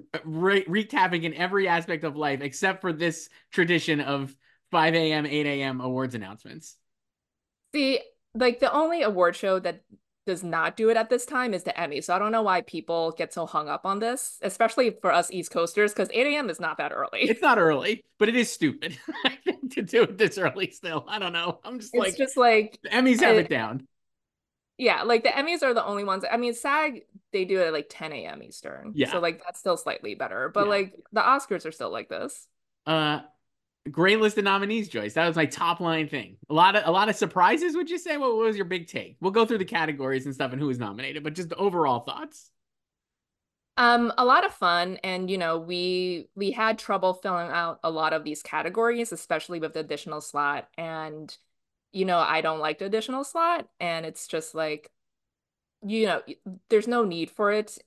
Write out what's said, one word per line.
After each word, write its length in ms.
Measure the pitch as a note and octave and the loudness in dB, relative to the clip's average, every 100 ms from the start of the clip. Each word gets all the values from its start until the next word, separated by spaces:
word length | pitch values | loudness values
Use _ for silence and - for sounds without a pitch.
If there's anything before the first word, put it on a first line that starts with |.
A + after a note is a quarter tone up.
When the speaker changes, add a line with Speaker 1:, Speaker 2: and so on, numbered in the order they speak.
| - D#3+ | -10 -10
Speaker 1:
re-, 400 | D#3 D#3+ F#3 G3 F#3 | -8 0 2 2 2
wreaked 280 | G#3 G#3+ | -2 0
havoc 300 | F#3 F3+ F3 | 0 2 0
in 100 | E3 | -2
every 340 | D#3 F3+ G3 F#3 | -2 0 2 2
aspect 380 | E3+ E3 D#3+ D#3 | 2 0 -4 -4
of 100 | C#3+ | -4
life 240 | D3 C3+ | -2 -2
except 380 | C#3+ - F#3+ F#3+ | -6 -2 -2 0
for 140 | F#3 | -4
this 340 | D#3 E3+ D#3+ - _ _ | 0 -2 -2 -10 _ _
tradition 480 | - E3+ E3+ - D3 | 0 2 2 2 -2
of 340 | C3+ C#3 C3+ - _ _ _ | 0 -4 -4 -12 _ _ _
five 240 | E3+ D#3+ E3 | 2 4 4
A 160 | D#3+ | 2
M, 140 | D3+ D3 | 0 0
eight 200 | D3 D3 | 0 0
A 160 | C#3 | -2
M 180 | C3+ B2+ | -4 -4
awards 340 | B2+ B2+ B2+ A2+ | -4 -2 -4 -6
announcements. 600 | F#2+ G#2+ - D#3+ - - _ _ _ _ _ _ _ _ _ | -10 -14 -18 -20 -20 -20 _ _ _ _ _ _ _ _ _
Speaker 2:
See, 260 | D4 C4+ C4 - _ _ | 0 2 0 -4 _ _
like, 280 | A3+ B3 A#3+ | 0 2 4
the 100 | C4+ | 2
only 300 | D4 D#4+ E4+ | 4 2 2
award 340 | A3 F#3 F3 F3+ | 2 4 4 2
show 240 | G3 F#3 | 0 0
that 240 | F3+ D#3+ _ - _ _ - | -2 -6 _ -20 _ _ -6
does 200 | F3+ F3+ | -6 -2
not 320 | E3 D#3+ F3 | 0 0 2
do 120 | A3 | 4
it 60 | A3+ | 4
at 140 | A3+ | 2
this 160 | B3 - | 0 0
time 280 | C#4 B3+ | -2 -2
is 100 | F#3 | -2
the 140 | - - | -4 -4
Emmy. 220 | D#3+ D3 | -4 -4
So 160 | F3 F3+ | -2 0
I 20 | |
don't 140 | G#3 | 2
know 100 | A3+ | 2
why 200 | G#3 F3+ | 2 2
people 500 | - E3 D3+ E3 E3 | -2 -8 -4 -2 -2
get 220 | D#3+ D#3+ | -2 -6
so 120 | E3+ D#3+ | -6 -4
hung 220 | D#3 D3+ | -4 -4
up 180 | D3+ F#3+ | -4 -4
on 140 | G3+ | -2
this, 400 | A3+ C4 - - | -2 -4 -8 -8
especially 500 | G3 - A3+ A#3+ A#3+ A3 | -6 0 0 2 0 2
for 100 | F#3 | 2
us 180 | E3 F3 | 2 2
East 220 | F#3 E3 | -4 -6
Coasters, 420 | E3+ E3+ G#3 G#3 | -2 0 2 2
'cause 160 | G#3 F#3 | 2 -2
eight 120 | A3+ C#4+ | 0 2
A 120 | D4 | 0
M 120 | A#3 | -2
is 120 | D#3 | -4
not 160 | E3 D#3 | -4 -4
that 160 | D3 | -4
early. 300 | - - - | -4 -4 0
Speaker 1:
It's 180 | - A#3 | 0 4
not 160 | D4+ A3 | 4 6
early, 480 | D#3+ C#3+ G3 A3+ _ - | 6 4 0 -4 _ 0
but 120 | G#3 | 2
it 80 | B3 | 4
is 120 | A#3 | 2
stupid, 480 | - D3+ - D#3 C3 - | 2 0 0 -8 -10 -12
<laughs> 140 | - B3+ | -4 -2
I 100 | - | -2
think, 300 | F4+ - C4 | -6 -6 -6
to 80 | - | -6
do 220 | G3+ A#3 | 0 4
it 140 | B3 G3 | 4 4
this 200 | F#3+ F#3+ | 0 2
early 340 | D#3+ F#3 F#3 | -2 0 -6
still. 320 | - F3 D#3 - | -6 -8 -6 -6
I 100 | G#3 | -6
don't 140 | F#3 | -4
know. 260 | E3+ E3+ E3 G#3 | -4 -4 -6 -10
I'm 140 | B3 | -12
just 140 | G#3 | -4
Speaker 2:
It's 60 | A#3+ | 0
Speaker 1:
like, 180 | F#3+ F#3 | 0 0
Speaker 2:
just 200 | C4+ C4+ | 0 4
like, 420 | A#3+ A3 G#3+ - | 6 6 4 -4
Speaker 1:
the 80 | - | -2
Emmys 300 | A#3 C4 A3+ | 2 4 6
have 160 | B3+ A3 | 6 6
Speaker 2:
I 40 | |
Speaker 1:
it 80 | - | 4
down. 400 | C3 A2 C3 - _ _ _ _ _ _ _ _ - | 0 -2 -6 -10 _ _ _ _ _ _ _ _ 0
Speaker 2:
Yeah, 260 | A#3+ E3+ | 2 2
like, 200 | A3 A#3 | 4 4
the 60 | A#3+ | 4
Emmys 340 | C#4 D#4 E4+ | 0 0 0
are 100 | C4+ | 2
the 120 | A#3 - | 2 0
only 180 | G3+ | -2
ones. 220 | G3+ F#3+ - | -2 -2 -2
I 60 | A#3 | -2
mean, 180 | A#3+ | -2
sag, 500 | A#3 C#4+ D4+ D4+ A#3+ - G3+ _ | -2 0 0 0 -4 -16 -20 _
they 140 | G3 F#3 | -4 0
do 160 | F#3+ | 2
it 60 | E3 | 2
at, 40 | |
like, 140 | D#3 D3+ | 0 -6
ten 220 | - D#3 | -10 -10
A 140 | C#3 D#2 | -10 -12
M 180 | D2 | -14
Eastern. 480 | A#1+ - - C2+ A3 | -16 -18 -16 -14 -6
Speaker 1:
Yeah. 160 | D3+ B2+ | -2 0
Speaker 2:
So, 100 | F3 | 0
like, 200 | E3+ E3 | -2 -2
that's 160 | F3 - | -10 -6
still 200 | G3 E3 | -2 -2
slightly 380 | - - G#2 G2 | -4 -8 -8 -8
better. 340 | A#2+ G2+ C#3+ | -6 -6 -4
But, 160 | G3+ G#3 | 0 0
Speaker 1:
Yeah. 40 | |
Speaker 2:
like, 260 | G3+ F#3+ - - | 0 -2 -10 -6
the 80 | G#3+ | 0
Oscars 440 | A#3 C#4 - F3+ D#3+ | 2 2 0 -6 -6
are 60 | |
still 200 | - G#2 | -8 -8
like 180 | G#2+ - | -6 -8
this. 400 | - C#4+ - - _ _ _ D3+ | -8 -8 -10 -20 _ _ _ -2
Speaker 1:
Uh, 360 | D#3+ D3+ D3 - _ _ _ _ _ D3 | 0 2 -2 -6 _ _ _ _ _ -6
great 300 | D3+ F#3 A3 | 2 4 6
list 180 | G#3+ G#3 | 4 4
of 60 | |
nominees, 460 | G3 G3 G3+ A3+ G3+ | 2 2 2 -2 -4
Joyce. 240 | A2+ G#2 | -4 -2
That 140 | D#3+ E3+ | 2 2
was 100 | E3 | 4
my 80 | C#3+ | 0
top 340 | - E3+ E3+ | 0 -2 0
line 300 | E3+ D#3+ D3 | 0 -2 -2
thing. 260 | C#3+ F#2 - - | -6 -10 -14 0
A 40 | |
lot 220 | D#3 F#3 G3+ | 6 6 6
of, 80 | E3 | 4
a 60 | |
lot 160 | F#3 G#3+ | 4 2
of 80 | - | 0
surprises, 600 | F3+ F#3 F3+ D4+ F4 D#4+ | 0 4 4 4 0 -2
would 120 | E4 | -4
you 80 | F4 | -6
say? 200 | F4 D4 | -4 -2
What, 180 | C4 A3 | 0 0
what 120 | A3+ | 0
was 100 | G#3 | 0
your 80 | F3 | -4
big 220 | F#3 E3 | -6 -6
take? 280 | B2 F#2 - | -10 -10 -4
We'll 100 | F#3+ | 0
go 140 | G#3+ A3+ | 2 2
through 140 | A3 | 2
the 40 | |
categories 600 | F#3 E3+ D#3 C#3 C3 C3 C#3 | -2 -2 -2 -2 -2 -2 -4
and 100 | C3 | -4
stuff 160 | C3+ | -4
and 80 | C3 | -2
who 80 | D3 | -4
was 100 | B2 | -2
nominated, 460 | G#2+ G#2 C3+ D3+ | -6 -8 -10 -8
but 120 | D3+ D#3+ | -8 -8
just 120 | E3 | -8
the 80 | E3+ | -2
overall 460 | G3+ F3 C#3+ A#2+ | 0 2 2 2
thoughts. 500 | - - D4+ - - _ _ _ _ _ _ _ _ _ _ _ _ - | -2 -10 -12 -16 -20 _ _ _ _ _ _ _ _ _ _ _ _ 2
Speaker 2:
Um, 340 | A#3+ A#3+ A#3 - | 6 6 4 2
a 80 | B3 | 4
lot 180 | D4 | 6
of 100 | F#4+ | 4
fun. 460 | - F3+ F3 F3+ F#3 F#3+ | 0 2 2 0 -4 -4
And, 260 | F#3 F#3 | -4 -2
you 60 | F#3+ | -2
know, 200 | E3 E3 | -2 -2
we, 680 | E3 F3 F3+ F3+ F3+ F3 - F#3+ | -4 -4 -2 -2 -2 -4 -8 -6
we 160 | G3 | -4
had 260 | B3 A3 - | 0 0 0
trouble 360 | - G3 F#3 | -2 0 0
filling 360 | F#3 G3 F3+ E3+ | 0 -2 -4 -2
out 300 | E3+ E3+ - | -4 -4 -4
a 80 | E3 | -4
lot 220 | D#3+ D#3 | -2 0
of 140 | D#3+ D3+ | -2 -4
these 180 | D3+ | -10
categories, 720 | - D3+ D#3+ G#3+ A#3 A#3+ A#3 | -6 -4 -4 0 0 0 -4
especially 480 | E3+ - D#3+ - F3 | -8 -4 -4 -4 -6
with 100 | D#3 | -6
the 80 | D#3 | -6
additional 400 | D3+ D3 D#3+ D3+ | -8 -8 -8 -10
slot. 480 | - C#3+ C#3+ C#3+ - - | -6 -2 -2 -2 -8 -12
And, 560 | E3 D#3+ D#3 D#3 D3+ - _ _ _ _ _ | -10 -8 -10 -12 -16 -20 _ _ _ _ _
you 120 | F#3 | -4
know, 140 | F#3+ F3 | 2 2
I 240 | - D#3+ | 2 2
don't 180 | D#3+ D#3+ | 0 -2
like 200 | D#3 D#3+ | -2 -4
the 60 | G3 | -2
additional 380 | A3 A3 C4 | -2 -2 -6
slot. 460 | C#4+ E4+ E4+ E4+ - - | -4 0 0 0 -4 -8
And 260 | F3 E3 D#3+ | -4 -4 -6
it's 220 | - - | -12 -8
just 260 | D#3+ D#3 | -8 -6
like, 380 | D#3+ D#3 D3+ - _ _ _ _ _ _ _ _ _ | -6 -4 -6 -12 _ _ _ _ _ _ _ _ _
you 260 | G3+ A3 G#3 | -6 0 0
know, 140 | D#3+ - | 0 -4
y-, 80 | - F#3+ F#3 - | -14 -16 -16 2
there's 200 | G#3+ A#3 | 2 4
no 160 | A#3+ G#3 | 0 0
need 260 | E3+ D#3+ | -2 -6
for 220 | - G3+ | 0 0
it. 240 | G#3+ G#3+ - | 2 -2 -10